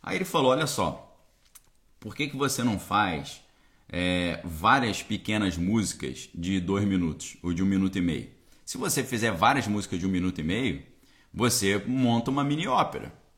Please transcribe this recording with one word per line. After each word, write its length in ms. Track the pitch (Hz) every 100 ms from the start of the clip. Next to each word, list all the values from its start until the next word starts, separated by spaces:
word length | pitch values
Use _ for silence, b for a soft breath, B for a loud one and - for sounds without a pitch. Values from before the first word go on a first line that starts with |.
Aí 140 | - 180
ele 60 |
falou, 280 | 185 160 131
"Olha 160 | 131 151
só, 500 | - 87 69 - - _ _ _ - _ _ _ _
por 160 | 110 -
que 120 | 147
que 100 | 135
você 260 | 139 -
não 140 | 120 98
faz, 640 | - 101 101 80 71 - _ b b b b
é, 480 | 85 90 90 87 80
várias 580 | 90 80 101 135 120 95
pequenas 560 | - 104 - 110 98 82
músicas 720 | 87 113 90 - 67 65 - 82
de 240 | 85 95
dois 260 | 87 98 101
minutos 520 | 95 85 76 - -
ou 100 | 85 87
de 80 |
um 20 | 98
minuto 320 | 95 95 98
e 40 |
meio? 280 | 90 71 58 - b b
Se 140 | - -
você 260 | 208 147
fizer 280 | 120 120 113
várias 340 | 92 110 139 104
músicas 340 | 104 98 92
de 60 | 92
um 60 |
minuto 280 | 92 92 87
e 40 |
meio, 400 | 78 101 127 71 - - b b b
você 500 | 87 117 - 98 101 98
monta 420 | 131 127 117 117
uma 140 | 135
mini 240 | 143 147 175
ópera." 440 | 123 156 - - - _